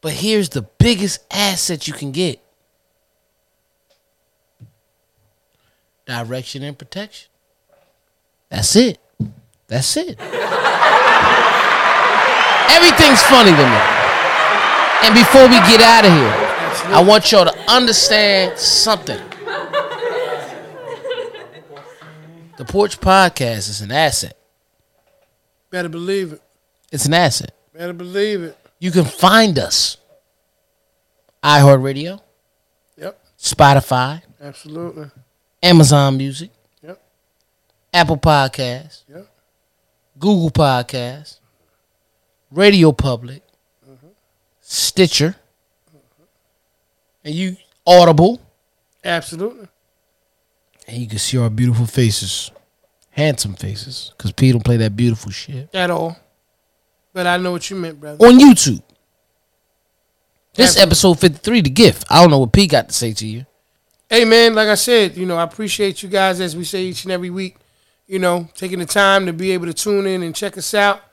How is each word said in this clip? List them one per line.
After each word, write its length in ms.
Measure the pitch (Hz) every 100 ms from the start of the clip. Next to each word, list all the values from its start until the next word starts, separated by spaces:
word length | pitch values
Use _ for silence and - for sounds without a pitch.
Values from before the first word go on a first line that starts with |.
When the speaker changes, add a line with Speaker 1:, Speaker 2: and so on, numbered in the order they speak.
Speaker 1:
But 120 | 160
here's 340 | 135 196 214 185
the 120 | 135
biggest 580 | 101 _ 233 214 196 - _
asset 560 | 196 202 180 - 160 -
you 60 |
can 180 | 151 143
get. 260 | 135 180 123 _ _ _ _ _ _ _ _ _ _ _ _ _ _ _ _ _ _ _ _ _ _ - _ _ _ _ _ _ _ _ _ _ _ _ _ -
Direction 580 | 120 117 127 123 139
and 140 | 143 139
protection. 520 | 131 190 208 - _ _ _ _ _ _ _ _ _ _ _ _ _
That's 260 | 95 95 -
it. 240 | 247 - _ _ 104 - _ _ _
That's 280 | 117 131 294
it. 200 | 359 - - - - - - - - - - - - - - - - - - - - - - - - - -
Everything's 500 | 330 349 - 302 247
funny 280 | - 262 214
to 60 | 156
me. 220 | 131 110 110 - - - - - - - - - - -
And 100 | 226
before 300 | 220 240 269 254
we 80 | 240 190
get 140 | 220
outta 280 | 226 233 208
here, 360 | 165 117 98 110 - -
Speaker 2:
Absolutely. 260 | - 180 190
Speaker 1:
I 80 |
want 280 | 185 214 -
y'all 140 | 214 170
to 260 | - -
understand 840 | 247 247 214 - 214 208 196 185 -
something. 640 | - - 220 202 - - - - 415 571 - 571 - 480 466 480 508 - - - - 523 480 480 539 480 - 427 - - _ 427 - - - - - - - -
The 80 | 123
Porch 340 | 196 208 -
Podcast 680 | 190 190 180 - 123 110 98
is 120 | 104
an 100 | 104
asset. 460 | 135 156 120 - - _ _ _ _ _ _ _ _ _ _ _ _ _
Speaker 2:
Better 180 | 185 175
believe 440 | 165 175 196 180
it. 80 | 151 _ _ _ _ _
Speaker 1:
It's 140 | 151 139
an 80 |
asset. 400 | 165 165 - - _ _
Speaker 2:
Better 200 | 160 175
believe 500 | 175 180 190 208 202
it. 140 | 165 - _ _
Speaker 1:
You 120 | 180
can 140 | 175 156
find 520 | - 185 220 220 139
us. 380 | - - - - _ _ _ _ _ _ _ _ _ _ _ _ _ _
iHeartRadio. 760 | 147 147 139 135 131 135 160 196 _ _ _ _ _ _ _ _
Speaker 2:
Yep. 220 | 160 - _ _
Speaker 1:
Spotify. 840 | - - 147 139 - 127 127 156 _ _
Speaker 2:
Absolutely. 680 | 143 135 156 156 170 156 147 _ _ _ _ _
Speaker 1:
Amazon 540 | 175 170 143 143 139 135
Music. 340 | 139 139 175 _ _ _
Speaker 2:
Yep. 180 | 156 190 _ _ _ _ _ _ _ _ _
Speaker 1:
Apple 240 | 180 156 156
Podcasts. 840 | 160 147 135 - 127 123 156 - _
Speaker 2:
Yep. 200 | 156 202 _ _ _ _ _ _ _ _ 139
Speaker 1:
Google 320 | 175 202 165
Podcasts. 840 | - 147 127 120 127 120 139 151 - _ _ _ _ _ _ _ _ _ _ _
Radio 400 | 139 202 202 160
Public. 500 | 131 139 120 120 139 _ _ _ _ 135
Speaker 2:
Mm-hmm. 180 | 131 147 208 _ _ _ _
Speaker 1:
Stitcher. 720 | _ - - - 180 - 156 196 _ _ _ _ _
Speaker 2:
Mm-hmm. 340 | 156 _ _ 165 _ _ _ _ _ _ _ _ _ 151
Speaker 1:
And 100 | 156
you, 200 | 190 185 _ _ -
Audible. 540 | 180 175 156 180 240 _ _ _ _ _ _
Speaker 2:
Absolutely. 640 | 180 170 - 165 202 254 196 _ _ _ _ _ _ _ _ _ _ _ -
Speaker 1:
And 100 | 117
you 100 | 117
can 120 | 107
see 180 | - 127
our 120 | 117
beautiful 340 | 107 123 117 117
faces. 640 | - 117 98 95 - - _ _ _ _ _ _
Handsome 420 | - 151 135 - 92
faces. 580 | 98 104 - 127 - _
'Cause 140 | 107
P 200 | - 131
don't 120 | 120
play 140 | 110 120
that 180 | 110 101
beautiful 360 | 120 110 -
shit. 380 | 95 - 135 147 190
Speaker 2:
At 160 | 180
all. 260 | 170 165 170 _ _ _ _ _ _ _ _ _
But 140 | 185 175
I 100 | 175
know 140 | 180
what 180 | 175 -
you 60 | 196
meant, 240 | 165 151
brother. 260 | 147 147 233
Speaker 1:
On 140 | 254
YouTube. 420 | 285 208 - 101 _ _ _ _ _ _ _ _ _ _ _ _ _ _ _ _ _ -
This 140 | 262
Speaker 2:
Absolutely. 100 | -
Speaker 1:
episode 380 | 190 165 196 170
fifty-three, 420 | 185 147 - 240
The 80 | 147
Gift. 360 | 135 214 - -
I 120 | 156
don't 100 | 175
know 80 | 143
what 120 | 120
P 120 | 185 196
got 220 | 135 -
to 40 |
say 200 | - 117
to 140 | 107 110
you. 180 | 110 135 _ _ _ _ _ _
Speaker 2:
Hey, 160 | 226 226
man, 300 | 226 233 220
like 120 | 214
I 80 | 202
said, 400 | - 240 190 180
you 100 | 180
know, 100 | 170
I 60 |
appreciate 580 | 170 - 214 - 202 -
you 80 | 196
guys, 300 | 196 190 180
as 140 | 180 160
we 80 |
say 200 | 170 196 185
each 180 | 175
and 80 | 185
every 180 | 180 180
week, 280 | 180 185 _ _ _ _ _ _
you 100 | 190
know, 300 | 180 175 165 -
taking 240 | 185 180
the 60 | 170
time 420 | 202 196 196 185
to 60 |
be 180 | 165 185
able 160 | 185 170
to 60 |
tune 340 | 160 214 202 196
in 160 | 185
and 100 | 170 160
check 220 | 202 190
us 160 | -
out. 280 | 208 202 196 _